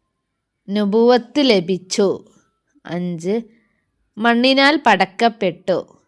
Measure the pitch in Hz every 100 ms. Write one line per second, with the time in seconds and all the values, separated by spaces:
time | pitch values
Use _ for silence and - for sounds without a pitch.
0 | _ _ _ _ _ _ - 208 202 220
1 | 240 247 247 302 269 196 165 180 - -
2 | 190 123 - _ _ _ _ _ 143 175
3 | 180 165 175 226 233 _ _ _ _ _
4 | _ - 233 233 262 269 277 302 240 185
5 | 190 - 233 226 185 160 - 160 - _